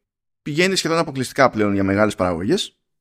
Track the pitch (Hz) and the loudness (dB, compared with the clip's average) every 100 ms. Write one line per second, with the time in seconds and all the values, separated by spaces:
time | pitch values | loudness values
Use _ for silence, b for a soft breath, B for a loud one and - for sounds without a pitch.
0 | _ _ _ _ - 147 185 185 156 165 | _ _ _ _ -6 0 0 0 0 0
1 | 165 135 120 - 127 110 104 98 95 101 | -2 -4 -4 2 2 2 0 0 0 2
2 | 107 - 90 82 101 190 - _ _ _ | 2 0 -2 -2 0 -2 -2 _ _ _